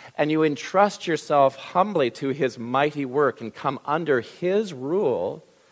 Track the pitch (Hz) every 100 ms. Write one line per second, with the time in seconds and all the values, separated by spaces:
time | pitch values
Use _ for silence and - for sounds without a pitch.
0 | - - 147 156 156 143 - 190 202 -
1 | - 156 - 147 135 - - 180 202 180
2 | 127 - 139 135 131 117 117 131 151 151
3 | 135 135 143 - 113 - 143 143 - 156
4 | 160 127 - - 180 196 214 135 131 185
5 | 165 101 95 160 - _ _